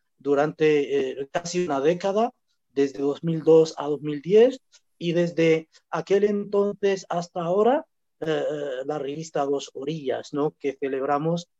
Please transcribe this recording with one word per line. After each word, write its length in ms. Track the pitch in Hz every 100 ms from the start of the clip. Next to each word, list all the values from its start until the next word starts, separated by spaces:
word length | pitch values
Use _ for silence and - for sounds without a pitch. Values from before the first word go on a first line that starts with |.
| _ _
durante, 1040 | 139 143 151 165 156 151 131 139 131 131
eh, 80 | 139
casi 340 | 175 170 175 175
una 160 | 139
década, 500 | 143 180 196 196 247 - _ _ _
desde 280 | 139 139 139
dos 240 | 139 135
mil 200 | 165 160
dos 320 | 151 160 160 -
a 100 | 147
dos 140 | 147
mil 200 | 147 147
diez, 380 | 160 208 247 277 _ _ _ _
y 140 | 170
desde 560 | 170 170 170 165 160 160 _ _
aquel 340 | 165 165 202
entonces 840 | 208 202 202 202 202 202 202 185 -
hasta 320 | 170 175 180
ahora, 440 | 165 196 226 294 - _ _ _
eh, 640 | 156 151 135 151 143 127 139
la 140 | 151
revista 460 | 135 147 160 156 139
Dos 240 | 143 -
Orillas, 600 | 131 139 160 131 117 -
¿no? 220 | 147 151 -
Que 180 | 143 135
celebramos 680 | 139 135 139 143 160 170 - _